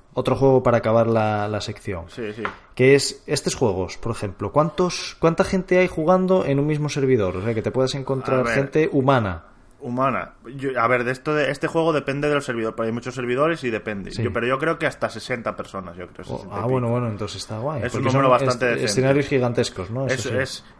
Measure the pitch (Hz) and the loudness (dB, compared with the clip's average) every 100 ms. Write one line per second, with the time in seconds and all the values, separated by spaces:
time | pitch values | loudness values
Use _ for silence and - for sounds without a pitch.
0 | - - 127 117 135 131 127 117 113 113 | -12 -4 -2 4 6 6 4 2 4 4
1 | 113 113 107 104 104 107 - 104 - 90 | 4 2 2 0 -2 -4 -6 -10 -8 -8
2 | 85 - 107 107 104 - - - 131 139 | -10 -10 -10 -6 -8 -10 -8 4 6 6
3 | - - - 147 - - 120 92 87 - | 4 -8 -6 -4 -4 -2 0 0 -4 -6
4 | 117 113 104 - 101 143 160 - 180 - | -8 -6 -8 -6 -2 0 0 2 -2 -2
5 | - - 160 165 180 190 175 180 180 165 | -10 0 2 2 0 0 2 4 4 2
6 | 156 185 185 185 143 139 147 147 147 139 | 2 4 4 2 2 0 2 0 -2 0
7 | 135 123 95 92 107 110 104 113 131 139 | 2 4 2 0 -2 -2 -2 0 0 -2
8 | 131 135 123 131 120 113 139 156 160 147 | -4 -4 0 0 2 0 0 2 2 2
9 | 131 135 101 82 - - - - 127 123 | 4 4 2 -6 -12 -20 -20 -14 -8 -2
10 | 135 104 87 - - 135 135 123 117 123 | 0 0 -6 -12 -18 -8 -4 0 2 2
11 | 120 131 156 151 135 143 156 165 165 151 | 0 -4 -2 0 0 -2 -2 0 2 0
12 | 135 139 147 147 135 117 110 110 113 117 | -2 -2 0 0 -2 -4 -4 -2 -4 -4
13 | 127 127 123 123 156 160 127 107 - 101 | -6 -6 -2 2 2 0 -2 -4 -4 -6
14 | 95 - 113 113 120 131 160 160 151 - | -8 -4 -2 0 0 0 0 0 -2 -2
15 | 113 110 - 120 107 98 95 98 90 90 | -4 -4 -8 -6 -6 -8 -8 -10 -10 -12
16 | 90 - - - 92 101 117 131 117 123 | -14 -14 -10 -10 -8 -6 -2 0 0 -2
17 | 120 104 104 95 - 110 135 160 123 117 | -2 -4 -6 -8 -10 -8 -6 -4 -4 -2
18 | 135 135 135 123 131 123 123 117 127 104 | 0 4 4 4 2 0 0 0 0 2
19 | 131 139 - 135 123 120 117 - 92 123 | 4 2 2 2 2 0 -2 -4 -8 -4
20 | 135 127 123 123 135 - - - | -2 -2 -2 -2 -4 -6 -16 -14